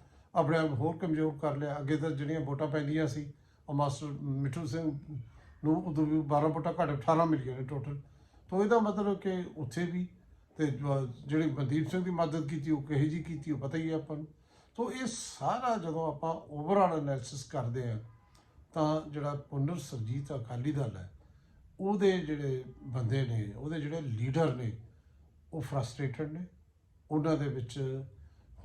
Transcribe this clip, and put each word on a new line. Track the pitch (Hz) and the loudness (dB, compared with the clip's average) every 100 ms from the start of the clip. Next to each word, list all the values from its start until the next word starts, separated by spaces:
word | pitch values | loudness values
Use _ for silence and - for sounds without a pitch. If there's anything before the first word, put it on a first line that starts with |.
| - - - 175 | -20 -20 -2 2
ਆਪਣੇ | 151 160 | 4 4
ਆਪ | 160 | 4
ਹੋਰ | 127 156 165 | 2 0 0
ਕਮਜ਼ੋਰ | 175 156 156 143 | 0 2 2 0
ਕਰ | 151 139 | -2 0
ਲਿਆ। | 147 147 | -2 -2
ਅੱਗੇ | 139 156 | 0 2
ਤਾਂ | 160 | 0
ਜਿਹੜੀਆਂ | 139 143 160 | 0 -2 -2
ਵੋਟਾਂ | 143 139 151 | -2 -2 0
ਪੈਂਦੀਆਂ | 151 143 156 156 | 0 0 2 0
ਸੀ, | 151 143 - _ _ - | -2 -8 -12 _ _ -2
ਉਹ | |
ਮਾਸਟਰ | 143 147 - 151 | 2 2 0 -6
ਮਿੱਠੂ | 143 143 135 139 170 151 | -4 -2 0 0 -2 -2
ਸਿੰਘ | 165 156 143 - 135 - - - - | -2 -2 -2 -6 -10 -12 -18 -20 -2
ਨੂੰ | 151 165 180 | 2 2 2
ਉਦੋਂ | 151 151 | 2 4
ਵੀ | 156 | 4
ਬਾਰਾਂ | 143 147 156 | 4 4 4
ਵੋਟਾਂ | 151 170 165 | 2 0 0
ਘੱਟ, | 156 143 | 0 2
ਅਠਾਰਾਂ | - 160 165 | 4 6 6
ਮਿਲੀਆਂ | 151 127 127 | 4 0 -4
ਨੇ | |
ਟੋਟਲ। | 131 143 143 143 - - - - - | -4 -4 -6 -8 -10 -20 -20 -20 -2
ਤੋ | 185 | 2
ਇਹਦਾ | 202 233 | 6 6
ਮਤਲਬ | 214 196 202 190 | 6 2 0 0
ਕਿ | 196 185 175 156 | 0 -2 -4 -6
ਉੱਥੇ | 147 170 175 | -4 -2 0
ਵੀ, | 180 180 - - - - - | 0 -4 -8 -20 -20 -12 -2
ਤੇ | 151 | 0
ਜੋ | 123 143 139 127 - 139 | 0 0 0 0 -6 0
ਜਿਹੜੀ | 156 156 | 2 2
ਮਨਦੀਪ | 135 127 151 156 | 2 2 2 2
ਸਿੰਘ | 185 | 0
ਦੀ | 180 | 0
ਮਦਦ | 170 160 160 143 | 0 0 0 -2
ਕੀਤੀ, | 160 151 | -2 0
ਉਹ | 151 | 0
ਕਿਹੋ | 151 139 | 2 2
ਜਿਹੀ | 151 165 | 2 0
ਕੀਤੀ, | 160 151 156 | -4 -6 -4
ਉਹ | 131 | -4
ਪਤਾ | 135 160 | -2 -2
ਹੀ | 160 | 0
ਹੈ | 160 | -2
ਆਪਾਂ | 147 151 | -4 -8
ਨੂੰ। | 156 - _ - - - | -10 -14 _ -20 -10 -4
ਤੋ | 233 | -4
ਇਹ | 254 240 | -2 -4
ਸਾਰਾ | - - - 139 233 247 220 | -4 -10 -4 -2 0 0 0
ਜਦੋਂ | 165 160 160 | 0 -2 -2
ਆਪਾਂ | 143 165 | -2 -4
overall | 160 - 147 151 202 180 160 | -4 -8 -4 2 6 6 4
ਐਨਾਲਿਸਿਸ | 143 131 - 143 | 0 -2 -4 -10
ਕਰਦੇ | - 139 117 127 123 | -6 -4 -2 -2 -2
ਹਾਂ, | 110 - - _ - _ - - | -4 -8 -20 _ -20 _ -20 -6
ਤਾਂ | 160 151 156 156 | 0 2 2 -2
ਜਿਹੜਾ | 147 143 143 | -4 -4 -4
ਪੁਨਰ | - 143 143 175 | -4 -2 0 -2
ਸੁਰਜੀਤ | - 127 107 139 143 | -6 -6 -4 -4 -4
ਅਕਾਲੀ | 131 - 123 139 | -6 -6 -4 -2
ਦਲ | 143 113 95 | 0 -2 -6
ਹੈ, | 92 - - - - - - - | -12 -16 -20 -20 -20 -20 -18 -4
ਉਹਦੇ | 190 208 196 | 0 4 6
ਜਿਹੜੇ | 185 156 147 139 131 123 - | 4 2 -2 0 -2 -4 -12
ਬੰਦੇ | 139 127 110 139 120 | -6 -2 2 2 2
ਨੇ, | 113 101 113 | 0 -2 -6
ਉਹਦੇ | 151 160 | -6 -4
ਜਿਹੜੇ | 147 165 | -4 -4
ਲੀਡਰ | 139 107 127 135 151 123 | -4 -2 2 4 4 2
ਨੇ, | 113 - - - - - - _ - | -4 -6 -12 -20 -20 -20 -20 _ -12
ਉਹ | 160 | -8
ਫਰਸਟ੍ਰੇਟਡ | - 139 - - 135 135 151 | -4 -4 -4 -4 -4 -2 -4
ਨੇ। | 165 180 - - _ _ - - | -6 -10 -14 -20 _ _ -18 -2
ਉਹਨਾਂ | 156 156 156 | 2 2 2
ਦੇ | 143 | 0
ਵਿੱਚ | 127 117 143 131 131 135 - - - - - | -2 -4 -4 -4 -4 -8 -14 -20 -20 -20 -4